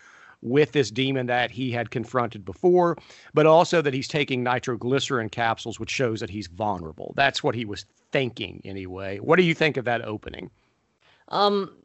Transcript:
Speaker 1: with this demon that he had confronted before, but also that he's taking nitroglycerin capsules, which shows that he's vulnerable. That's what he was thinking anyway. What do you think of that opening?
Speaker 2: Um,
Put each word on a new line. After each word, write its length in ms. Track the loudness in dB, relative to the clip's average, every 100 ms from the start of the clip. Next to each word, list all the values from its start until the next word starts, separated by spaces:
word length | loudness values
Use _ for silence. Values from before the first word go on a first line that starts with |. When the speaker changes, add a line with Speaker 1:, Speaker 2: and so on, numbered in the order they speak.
| -20 -20 -20 _
Speaker 1:
with 320 | 0 2 4
this 180 | 2 0
demon 360 | 0 -2 -2 0
that 240 | 0 0
he 200 | -2 -4
had 200 | -4 -4
confronted 540 | -6 -4 -2 -2 -6
before, 520 | -14 0 4 6 4 0 -10 -20 -2
but 100 | 4
also 380 | 8 8 6 2
that 100 | 2
he's 160 | -2 -2
taking 340 | -2 -2 -2
nitroglycerin 880 | 0 -2 -2 -4 0 0 0 -2 -2
capsules, 500 | -2 0 -2 -6 -10
which 120 | -6
shows 300 | -2 -2 -2
that 100 | -6
he's 160 | -10 -10
vulnerable. 640 | -4 -4 -4 -8 -12 -6 0
That's 260 | 0 2
what 120 | -2
he 120 | -2 -6
was 180 | -10 -14 _ _
thinking 520 | -4 -2 -6 -10 -12
anyway. 540 | -12 -10 -10 -10 -8 -4
What 180 | 4 4
do 60 |
you 120 | 4
think 220 | 2 0 0
of 80 |
that 180 | -2 -2
opening? 480 | -4 -8 -10 -14 -14 -18 _ _ _ _ _ _ -6
Speaker 2:
Um, 420 | 0 2 2 -2 -10